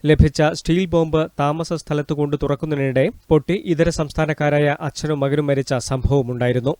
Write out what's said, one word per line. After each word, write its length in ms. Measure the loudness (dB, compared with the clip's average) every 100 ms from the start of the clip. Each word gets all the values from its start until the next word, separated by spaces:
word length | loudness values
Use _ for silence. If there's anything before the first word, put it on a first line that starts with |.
| 4
ലഭിച്ച 320 | 6 6 4 0 0
സ്റ്റീൽ 260 | -2 0 0
ബോംബ് 280 | 0 0 0 -2 -2
താമസ 320 | -2 -2 -6 -8
സ്ഥലത്ത് 320 | -4 -6 -4 -4
കൊണ്ട് 160 | -2 -2
തുറക്കുന്നതിനിടെ 640 | -2 -2 -2 -2 0 2 0 -2 _
പൊട്ടി 300 | 0 2 -4 -2
ഇതര 140 | 0 0 0
സംസ്ഥാനക്കാരായ 760 | -6 -2 -2 0 0 2 0 0 -6
അച്ഛനും 320 | -6 -4 -2
മകനും 280 | 0 0 0
മരിച്ച 240 | 0 0 -4 -2
സംഭവമുണ്ടായിരുന്നു. 840 | -2 2 2 0 -2 0 0 -2